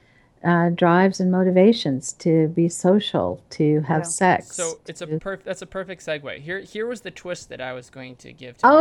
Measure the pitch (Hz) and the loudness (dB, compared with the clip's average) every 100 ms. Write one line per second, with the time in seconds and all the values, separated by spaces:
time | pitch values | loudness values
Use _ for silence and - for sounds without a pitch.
0 | _ _ _ _ 170 170 170 170 175 175 | _ _ _ _ 2 2 2 2 4 6
1 | 190 185 185 180 185 185 202 233 151 131 | 4 2 0 2 2 6 6 4 0 -4
2 | - - 175 160 156 170 170 - 180 202 | -6 -6 0 2 2 0 -2 0 2 2
3 | - 151 90 - - - 151 151 151 160 | 2 -2 -2 -6 -10 -2 0 2 0 -4
4 | 165 - 185 156 - - 165 160 - 156 | -4 0 2 2 -2 -8 -8 -8 -14 -14
5 | 165 156 196 190 - 185 185 190 185 180 | -8 -8 -8 -10 -10 -12 -12 -12 -12 -12
6 | - 151 135 82 151 190 185 208 226 240 | -10 -8 -8 -12 -10 -12 -10 -10 -8 -10
7 | 185 - 180 175 - 135 127 127 120 135 | -14 -14 -12 -12 -12 -12 -10 -12 -16 -18
8 | 127 127 127 127 127 - 247 311 | -18 -18 -20 -20 -20 -2 4 6